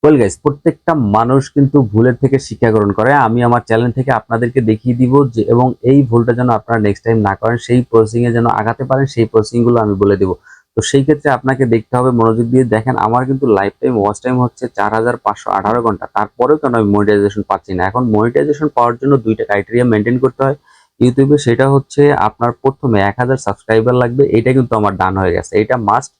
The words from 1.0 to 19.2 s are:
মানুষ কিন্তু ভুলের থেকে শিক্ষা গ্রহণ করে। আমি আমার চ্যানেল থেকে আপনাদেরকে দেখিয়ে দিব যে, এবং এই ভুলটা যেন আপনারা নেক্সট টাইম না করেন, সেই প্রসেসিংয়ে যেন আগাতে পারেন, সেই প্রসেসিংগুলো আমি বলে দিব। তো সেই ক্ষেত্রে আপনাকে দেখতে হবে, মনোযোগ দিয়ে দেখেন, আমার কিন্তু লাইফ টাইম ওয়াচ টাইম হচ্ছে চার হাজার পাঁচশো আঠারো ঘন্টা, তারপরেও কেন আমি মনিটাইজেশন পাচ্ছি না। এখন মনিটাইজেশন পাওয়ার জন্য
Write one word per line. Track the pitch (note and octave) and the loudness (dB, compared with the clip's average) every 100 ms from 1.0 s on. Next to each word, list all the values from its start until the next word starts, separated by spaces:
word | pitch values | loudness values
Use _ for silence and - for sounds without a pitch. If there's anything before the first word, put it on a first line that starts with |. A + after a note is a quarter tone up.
| A2 G#2 | 0 0
মানুষ | A#2 C3+ C3+ - | 2 0 0 0
কিন্তু | C#3 D3 A#2 | 2 2 2
ভুলের | G#2 B2 A#2+ | 2 2 0
থেকে | C3+ C3 - | 0 0 -2
শিক্ষা | A2 A#2 | -2 0
গ্রহণ | A2 G2+ G2 | 2 0 0
করে। | A2+ C#3+ A#2 | 0 2 2
আমি | A#2 A#2+ | 0 0
আমার | A#2+ - | 0 0
চ্যানেল | A2 A#2+ A#2+ | -2 0 -2
থেকে | C3 A#2 | -2 -4
আপনাদেরকে | - A2+ A#2+ C3 A2 | -4 -4 -2 -2 0
দেখিয়ে | G#2+ B2+ A#2+ | -2 -2 0
দিব | B2+ C3+ C3+ | 2 2 2
যে, | A#2 G#2+ | -2 0
এবং | A#2+ B2+ B2 B2 | 2 2 0 2
এই | C#3 C3 | 2 4
ভুলটা | A#2+ A#2 A#2+ | 0 0 0
যেন | B2 A2+ | 0 -2
আপনারা | - A#2 G#2 | -2 -2 0
নেক্সট | G2+ A2+ | -2 -2
টাইম | A2+ G2+ | 0 0
না | G2 | -2
করেন, | A2 A#2 - | -2 -4 0
সেই | B2 B2 | -2 2
প্রসেসিংয়ে | A2+ A2 A#2 A#2+ A#2 | 2 2 0 0 0
যেন | A#2 - | 0 0
আগাতে | G#2+ A#2 C3 | -2 -4 -4
পারেন, | C3+ C#3 | -2 -2
সেই | - A2 | -2 0
প্রসেসিংগুলো | A2+ G#2+ A#2+ A#2 A#2+ G#2+ | 0 0 0 2 2 0
আমি | G2 | 0
বলে | G2+ G2+ | 2 2
দিব। | F#2+ F2+ _ - _ | 0 -4 _ -20 _
তো | - - | -6 0
সেই | C#3 C3+ | 0 2
ক্ষেত্রে | D3+ D3 B2 | 0 0 -2
আপনাকে | C3 C3 B2+ | -2 -2 0
দেখতে | A2+ - B2 | 0 -2 -2
হবে, | B2+ A#2+ | 0 2
মনোযোগ | A2+ A2+ A#2 | 2 0 0
দিয়ে | B2+ B2+ G#2+ | 2 2 0
দেখেন, | A#2 A#2+ G2+ | -2 -2 0
আমার | A#2+ B2+ | 0 -2
কিন্তু | C3+ C3+ G2+ | -2 0 0
লাইফ | G2+ - | 0 -4
টাইম | C3 A#2 | -2 0
ওয়াচ | G2+ G2+ | 0 -2
টাইম | B2+ B2+ B2 | -4 -2 -2
হচ্ছে | _ B2 - | _ -12 -6
চার | G#2 A2 | -2 0
হাজার | A#2 A#2+ G#2+ | -2 -2 -4
পাঁচশো | G2+ - G2 | -6 -4 -4
আঠারো | G2 A#2+ A2+ | -2 -2 -2
ঘন্টা, | F#2+ - G2+ | -4 -6 -6
তারপরেও | G#2 _ B2 D3+ | -6 _ 0 0
কেন | C#3+ A#2+ | 0 0
আমি | G#2 G2+ | 0 2
মনিটাইজেশন | G2+ G#2 G2+ G2+ G2 | 2 2 0 -2 -6
পাচ্ছি | F#2+ - F#2 | -6 -4 -4
না। | F#2 | -4
এখন | A2+ B2+ G#2+ | -2 0 0
মনিটাইজেশন | A2+ C3 C#3+ C#3+ D3+ - | 0 0 -2 -2 -2 0
পাওয়ার | A#2+ A#2+ | -2 -2
জন্য | C3+ C#3 | 0 0